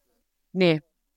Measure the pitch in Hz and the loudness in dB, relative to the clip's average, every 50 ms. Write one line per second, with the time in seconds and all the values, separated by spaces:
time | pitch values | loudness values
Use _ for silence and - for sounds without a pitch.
0 | _ _ _ _ _ _ _ _ _ _ - 185 185 170 160 151 - _ _ _ | _ _ _ _ _ _ _ _ _ _ -4 0 0 0 0 -2 -4 _ _ _
1 | _ _ _ | _ _ _